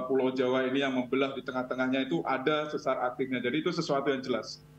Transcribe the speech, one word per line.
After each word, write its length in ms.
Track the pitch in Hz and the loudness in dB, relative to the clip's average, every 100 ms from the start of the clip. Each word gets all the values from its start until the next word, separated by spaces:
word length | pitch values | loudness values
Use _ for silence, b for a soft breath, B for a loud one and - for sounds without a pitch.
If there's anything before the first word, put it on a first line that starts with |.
| 127 | 2
Pulau 240 | 131 127 | 2 2
Jawa 320 | 131 127 131 127 | 2 2 2 2
ini 80 | 135 | 2
yang 160 | 139 127 | 0 0
membelah 400 | 120 135 139 131 | 0 2 0 -2
di 80 | |
tengah-tengahnya 640 | 123 127 123 131 127 131 131 | -6 -4 -4 -2 0 0 0
itu 160 | 165 | 0
ada 480 | - - 160 151 151 | 0 0 2 0 0
sesar 320 | 147 139 131 | -4 -2 0
aktifnya. 400 | 123 - 131 127 | 0 -2 -2 0
Jadi 160 | 120 151 | 0 0
itu 160 | 165 170 | 0 -2
sesuatu 320 | 156 139 135 | 0 0 2
yang 160 | 135 | 0
jelas. 400 | 127 113 - - - | 0 -2 -4 -12 -18